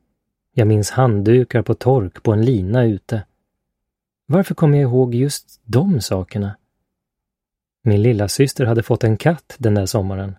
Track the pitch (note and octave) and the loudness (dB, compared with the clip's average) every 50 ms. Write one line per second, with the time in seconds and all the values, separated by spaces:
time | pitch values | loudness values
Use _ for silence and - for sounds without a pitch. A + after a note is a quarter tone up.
0 | _ _ _ _ _ _ _ _ _ _ - B2+ A2 G#2+ G#2+ G#2+ G#2 - - - | _ _ _ _ _ _ _ _ _ _ -2 0 2 2 2 0 0 -2 0 0
1 | C3 B2 G#2+ G2+ G2 A2 A#2 B2+ B2 - - A#2+ G#2 - A2 - - B2 C3+ C3 | 2 2 2 0 2 2 4 2 2 0 -2 -2 -2 -2 -4 -2 0 0 0 0
2 | G2 F2+ - - - A#2 G#2+ G#2 A2 B2+ C3 G#2 F#2 F#2 A2 B2+ B2 A2+ G#2 F#2 | 0 -4 -8 -6 -2 0 0 2 2 0 0 0 -2 -2 0 2 2 0 0 -2
3 | _ - - G#2+ F#2+ _ _ _ _ _ _ _ _ _ _ _ _ _ _ _ | _ -8 -8 -8 -8 _ _ _ _ _ _ _ _ _ _ _ _ _ _ _
4 | _ _ _ _ _ - C3 F#3 F#3+ - E3 - E3+ D3+ C#3+ C#3+ C#3+ B2 B2 B2+ | _ _ _ _ _ -2 0 0 0 -2 -2 0 2 2 2 2 2 2 2 2
5 | C3 B2 A#2+ A#2+ C3 C#3+ C#3+ - - _ - _ _ A2+ G#2+ B2 E3+ G3+ F3+ B2 | 0 0 0 -2 -2 -2 -4 -8 -14 _ -20 _ _ -2 0 0 2 2 0 -2
6 | - - G2+ F#2+ F2+ - - G#2+ G2+ G2 G2+ - _ _ _ _ _ _ _ _ | -2 -4 -4 -4 -4 -6 -6 -6 -6 -6 -8 -12 _ _ _ _ _ _ _ _
7 | _ _ _ _ _ _ _ _ _ _ _ _ _ _ _ _ - A#2 G#2 G2+ | _ _ _ _ _ _ _ _ _ _ _ _ _ _ _ _ 0 2 2 2
8 | G#2 B2+ B2 G2+ G#2 G2 - - C#3 C3+ - - C3+ A2+ A#2 A2+ A2 - A#2+ G#2+ | 4 2 2 0 -2 -2 0 0 0 0 0 -2 -2 0 0 0 0 0 -2 0
9 | - A2 A2 - - D3+ F3 C#3+ - - - - B2+ A2 G#2 G#2 F#2+ F#2 - A2 | 0 0 0 0 0 0 -2 -2 -6 -18 -8 -4 0 0 2 0 0 -2 -2 -4
10 | F#2+ F#2+ G2 F#2+ G2 G2 F#2+ | -4 -4 -6 -8 -10 -10 -12